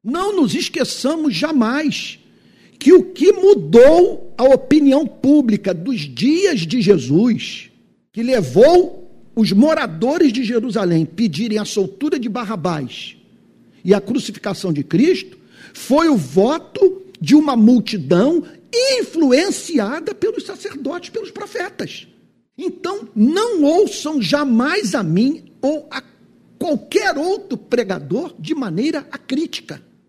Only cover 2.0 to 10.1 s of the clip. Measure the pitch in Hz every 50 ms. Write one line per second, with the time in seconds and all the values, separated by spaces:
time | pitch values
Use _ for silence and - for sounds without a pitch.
2 | - - - _ _ _ _ _ _ _ _ _ _ _ _ _ - 277 370 339
3 | - - - - 294 370 415 381 370 392 415 220 160 147 180 233 247 285 320 349
4 | 359 480 - - - - - - 240 269 262 254 - - 294 311 285 277 262 294
5 | 311 220 - - - 269 294 302 269 220 208 - - 196 180 160 170 262 254 190
6 | 147 143 123 117 180 269 311 349 392 381 311 202 165 160 202 254 185 185 208 156
7 | 113 120 143 175 233 247 208 - - - - - - _ _ _ _ _ _ _
8 | _ _ _ 214 233 247 262 226 170 123 120 180 247 311 349 359 370 - - -
9 | - - - - - - - 226 220 170 196 196 269 311 320 311 269 190 160 160
10 | 208 254